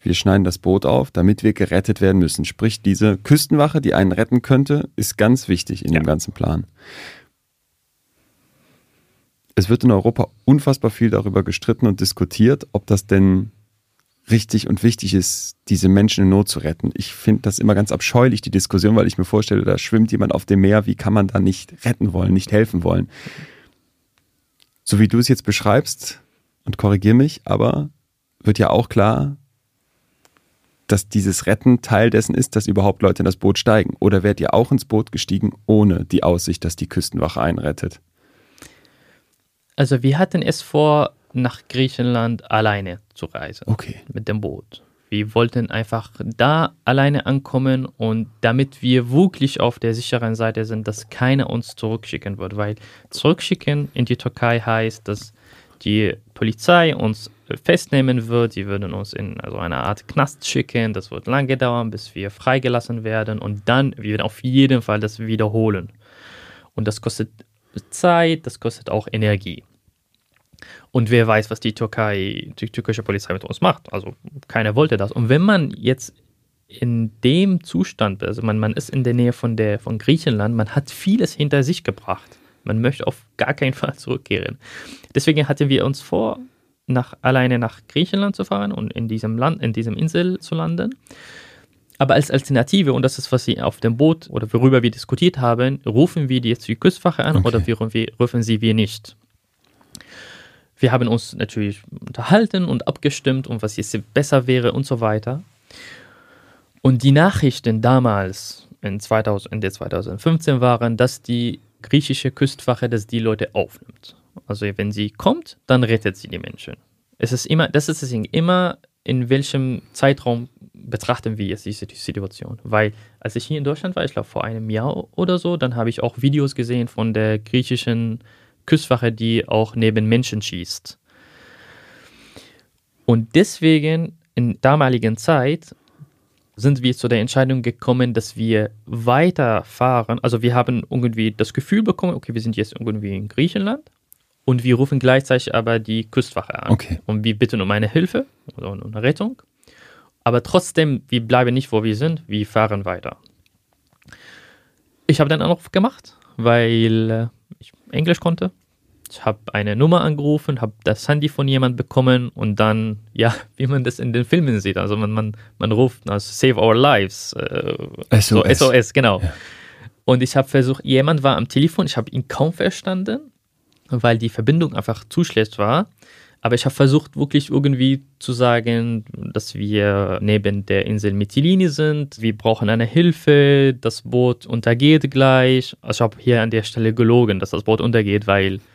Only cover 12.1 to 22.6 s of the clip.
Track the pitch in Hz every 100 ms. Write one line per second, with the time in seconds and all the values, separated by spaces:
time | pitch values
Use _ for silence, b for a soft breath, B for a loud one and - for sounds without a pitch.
12.1 | - 90 - 110 139 - 104 - 101 -
13.1 | 98 98 95 107 _ _ _ _ _ _
14.1 | _ - 113 107 110 - 101 113 117 -
15.1 | 101 90 - - - - 92 95 98 107
16.1 | - 95 98 101 - 73 80 - - -
17.1 | - - 110 107 98 107 101 104 - -
18.1 | 123 127 107 - 98 - 98 98 113 90
19.1 | - 90 107 110 104 101 95 - 110 110
20.1 | 107 101 - - 98 95 107 107 101 -
21.1 | 107 98 101 95 92 - - - 120 107
22.1 | 90 95 95 92 104